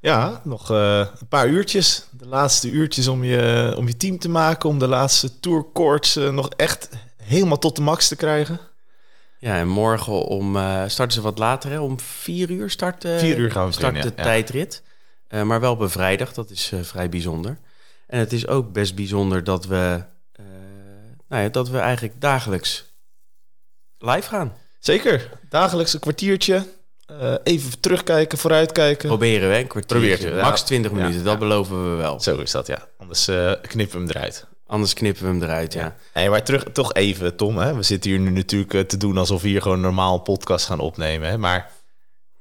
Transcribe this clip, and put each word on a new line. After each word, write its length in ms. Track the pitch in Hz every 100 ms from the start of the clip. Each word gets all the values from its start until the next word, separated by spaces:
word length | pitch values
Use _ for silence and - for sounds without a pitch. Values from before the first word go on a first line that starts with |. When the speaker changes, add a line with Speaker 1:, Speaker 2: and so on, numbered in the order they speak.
Speaker 1:
Ja, 400 | 170 131 123 117
nog, 280 | 151 117 -
eh, 340 | 107 104 101 101 -
een 80 | -
paar 200 | 147 123
uurtjes. 600 | 165 202 202 165 - -
De 140 | 127 123
laatste 420 | 131 143 - 123
uurtjes 380 | 147 156 135 127
om 160 | 131
je, 500 | 127 123 120 117 117 -
om 100 | 120
je 100 | 120
team 220 | 190 185
te 100 | 170
maken, 400 | 165 160 160 160
om 100 | 143
de 80 | 127
laatste 520 | 127 131 - 131 -
tourkoorts, 760 | 180 165 151 - 160 147 - 156
eh, 140 | 143
nog 200 | 139 135
echt 400 | - 160 - - 120 - -
helemaal 360 | 104 151 190 139
tot 160 | 160 147
de 60 |
max 260 | 147 165 -
te 80 | 151
krijgen. 440 | 156 151 151 170 - - - - - - - -
Speaker 2:
Ja, 180 | 117 92
en 100 | 85
morgen 460 | 98 110 110 - 101 -
om, 300 | 98 98 98
eh, 280 | 95 95 95
starten 260 | - 123
ze 80 | 117
wat 160 | 107 101
later, 320 | 110 131 139
hè? 80 | 147
Om 200 | 143 131
vier 500 | - - - 175 175
uur 200 | 180 208
start, 360 | - 180 180 175
eh, 120 | 170
Speaker 1:
Vier 200 | 165 127
uur 140 | 117
gaan 140 | 101 92
we 60 |
Speaker 2:
start 220 | - 131
Speaker 1:
beginnen, 220 | 73 73 -
Speaker 2:
de 60 |
Speaker 1:
ja. 60 | 98
Speaker 2:
tijdrit. 560 | 113 110 123 185 - - - - - -
Eh, 140 | 107
maar 160 | 107 113
wel 120 | 123
op 80 | 117
een 100 | 101
vrijdag, 440 | 90 95 95 123
dat 160 | - 107
is, 220 | 98 -
eh, 60 | 95
vrij 280 | 87 92 90
bijzonder. 480 | 87 85 82 92 156 - - - - -
En 120 | 123
het 140 | 110
is 140 | 117 117
ook 240 | 135 117
best 240 | 95 101 95
bijzonder 480 | 101 101 98 92
dat 220 | 87 92 92
we, 380 | 92 90 87 90 - -
eh, 120 | - 101 95 95 98 98 101 107 120 -
nou 160 | 123
ja, 60 | 104
dat 200 | 123 123
we 80 | 127
eigenlijk 420 | 117 123 117 117
dagelijks 640 | 143 135 117 92 - - - - - - - - - - - - - -
live 320 | 117 147 208
gaan. 240 | 208 143 - - -
Speaker 1:
Zeker. 500 | - 185 233 147 - - -
Dagelijks 440 | 151 185 170 165
een 60 | 156
kwartiertje. 680 | 151 151 190 190 196 185 185 - - - -
Eh, 280 | 151 127 123
even 360 | - 170 135 120
terugkijken, 580 | 185 180 - 160 160 151
vooruitkijken. 720 | 165 160 160 - 151 143 151
Speaker 2:
Proberen 400 | 113 117 110 95
we, 60 | 107
hè, 40 |
een 60 | 131
kwartiertje. 420 | 107 - 120 113 92
Speaker 1:
Proberen, 200 | 90 85
ja. 60 |
Speaker 2:
Max 180 | 123 -
twintig 300 | - 131 107
Speaker 1:
Ja, 60 | 101
Speaker 2:
minuten, 200 | 90 87
Speaker 1:
ja. 40 | 92
Speaker 2:
dat 140 | 107
beloven 500 | 107 104 95 92 90
we 40 | 85
wel. 240 | 78 71
Speaker 1:
Zo 180 | - 73
is 140 | 71
dat, 160 | 65 64
ja. 200 | - - -
Anders, 300 | 92 82 -
eh, 240 | 92 90 95
knippen 360 | - 113 101 87
we 60 | 87
hem 80 | 80
eruit. 300 | - - - - -
Speaker 2:
Anders 260 | 104 101
knippen 300 | - 107 92
we 60 | 92
hem 120 | 90
eruit, 300 | 85 80 82
ja. 80 | 85
Speaker 1:
Ja. 120 | 80 - -
Hey, 160 | - 98
maar 140 | 107
terug, 200 | 107 139 -
toch 200 | - -
even, 420 | - 101 90 87 85
Tom, 220 | 104 110
hè. 180 | 113 143
We 80 |
zitten 260 | 95 98 101
hier 100 | 95
nu 100 | 95
natuurlijk, 440 | 92 92 101 98
eh, 80 | 98
te 160 | 95 98
doen 200 | 101 95
alsof 240 | 92 95
we 60 | 101
hier 140 | 98
gewoon 200 | 98 92
normaal 320 | 92 92 92
een 80 | 90
podcast 440 | - 95 - 90 -
gaan 140 | 85
opnemen, 500 | 71 - 80 80 80
hè. 80 | 110
Maar 340 | 92 90 - - - - - - - -